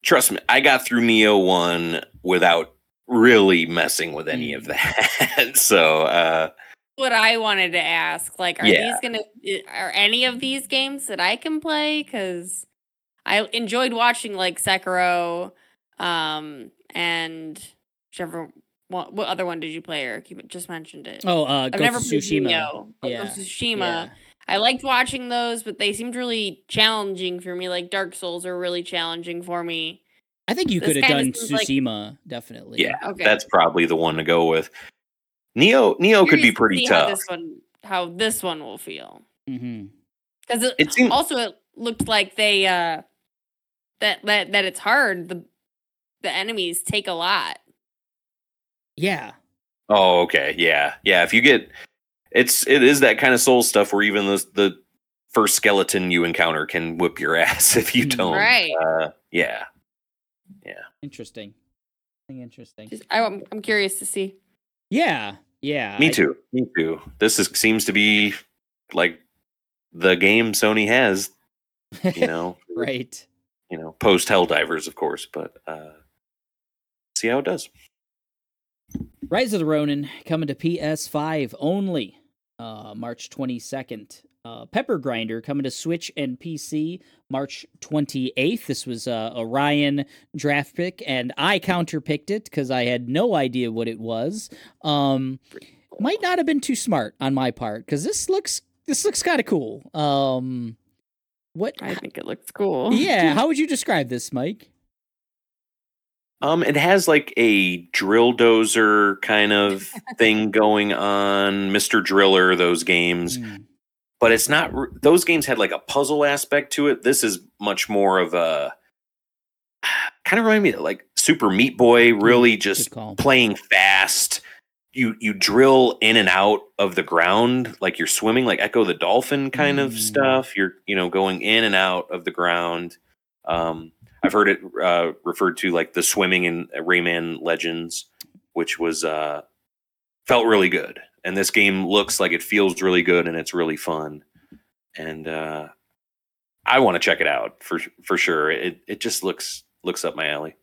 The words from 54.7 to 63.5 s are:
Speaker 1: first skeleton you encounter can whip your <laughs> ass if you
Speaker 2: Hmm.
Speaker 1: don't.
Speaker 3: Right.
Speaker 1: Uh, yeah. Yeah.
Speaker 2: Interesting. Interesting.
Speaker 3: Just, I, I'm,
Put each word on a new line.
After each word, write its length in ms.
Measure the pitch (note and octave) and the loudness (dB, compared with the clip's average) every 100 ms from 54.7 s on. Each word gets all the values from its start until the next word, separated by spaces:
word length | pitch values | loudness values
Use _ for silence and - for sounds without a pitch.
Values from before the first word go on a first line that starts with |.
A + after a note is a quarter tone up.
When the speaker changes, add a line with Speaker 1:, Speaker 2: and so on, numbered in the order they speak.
| - _ _ _ _ _ | 0 _ _ _ _ _
Speaker 1:
first 260 | - G#2 - | 2 2 2
skeleton 560 | G#2 G2+ F#2 G2 F2+ | 2 2 2 0 0
you 120 | F2 | 0
encounter 420 | E2+ E2+ E2 D#2 D#2 | 0 0 0 0 -4
can 320 | F2+ E2 E2 | -4 -4 -2
whip 220 | F2 - | -2 -2
your 160 | D#2+ E2 | -2 0
<laughs> 100 | E2 | 0
ass 280 | - - A#2 | 2 2 2
if 200 | G#2+ - | 2 0
you 80 | |
Speaker 2:
Hmm. 60 | C#3+ | 0
Speaker 1:
don't. 240 | B2+ F#2 D#2+ | -2 -2 0
Speaker 3:
Right. 340 | A3+ B3 F3+ D#2+ | 2 2 0 -2
Speaker 1:
Uh, 280 | D#2+ D#2+ D#2+ - _ | -2 -2 -4 -8 _
yeah. 340 | F2 C#2 A1+ - _ _ _ _ _ _ _ _ - - | -2 -2 -4 -14 _ _ _ _ _ _ _ _ -20 -20
Yeah. 80 | G1+ - _ | -18 -20 _
Speaker 2:
Interesting. 520 | C#3+ - A2+ - G2+ _ _ _ _ _ _ _ _ | -18 -16 -18 -16 -20 _ _ _ _ _ _ _ _
Interesting. 600 | C3 A#2+ - A#2 - A2 | -18 -18 -20 -20 -20 -18
Speaker 3:
Just, 140 | - - | -18 -4
I, 100 | A3 | -2
I'm, 200 | A3+ G3 - | -2 -4 -12